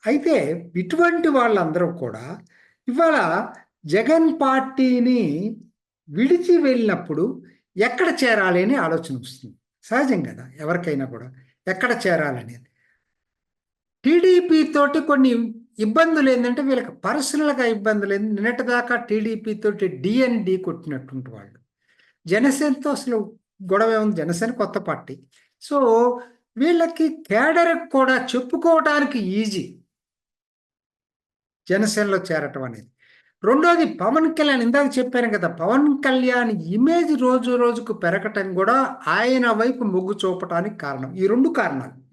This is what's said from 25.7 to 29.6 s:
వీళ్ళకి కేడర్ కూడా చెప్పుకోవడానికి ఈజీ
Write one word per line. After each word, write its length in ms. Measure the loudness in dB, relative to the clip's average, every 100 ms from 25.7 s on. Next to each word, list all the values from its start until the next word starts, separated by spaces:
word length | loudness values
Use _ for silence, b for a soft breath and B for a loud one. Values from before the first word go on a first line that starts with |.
| 0 4 4 2 0 B B B -2
వీళ్ళకి 460 | 0 2 0 0 -2 -2 -2
కేడర్ 440 | 0 2 2 2 0 0 2
కూడా 320 | 2 2 0 -4
చెప్పుకోవడానికి 840 | -4 -2 4 4 4 0 0 -2 -4 -2
ఈజీ 240 | -2 -4